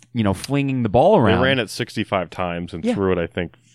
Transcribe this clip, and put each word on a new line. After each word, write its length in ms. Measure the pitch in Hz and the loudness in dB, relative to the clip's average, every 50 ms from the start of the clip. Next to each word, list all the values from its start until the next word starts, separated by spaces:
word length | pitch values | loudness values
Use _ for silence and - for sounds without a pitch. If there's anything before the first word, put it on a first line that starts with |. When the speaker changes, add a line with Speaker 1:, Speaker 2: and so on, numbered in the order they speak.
| _ _ - | _ _ -4
Speaker 1:
you 120 | 120 110 | 0 0
know, 100 | 101 95 | 0 0
flinging 480 | - - - 139 143 139 139 131 131 120 | -2 -4 -4 -2 -2 -2 -2 -2 -2 -2
the 60 | 107 | 2
ball 260 | 92 120 143 185 220 | 2 4 4 6 6
Speaker 2:
They 140 | 196 123 101 | 6 6 4
Speaker 1:
around. 120 | 92 90 127 | 4 4 2
Speaker 2:
ran 160 | 131 135 131 | 2 2 0
it 100 | 113 92 | -2 -4
sixty-five 580 | - - 123 - - 113 104 - 107 95 90 78 | -4 -6 -8 -6 -4 -6 -4 -2 -2 -2 -2 -4
times 440 | - - 92 90 87 85 87 87 - | -6 -6 -4 -4 -4 -6 -8 -8 -8
and 100 | 85 - | -6 -4
Speaker 1:
Yeah. 100 | 226 247 | -2 -2
Speaker 2:
threw 180 | 101 98 95 92 | 0 2 0 2
it, 60 | 90 | 0
I 100 | 85 82 | -2 -4
think, 260 | - - 87 80 _ - _ _ _ | -4 -6 -6 -6 _ -16 _ _ _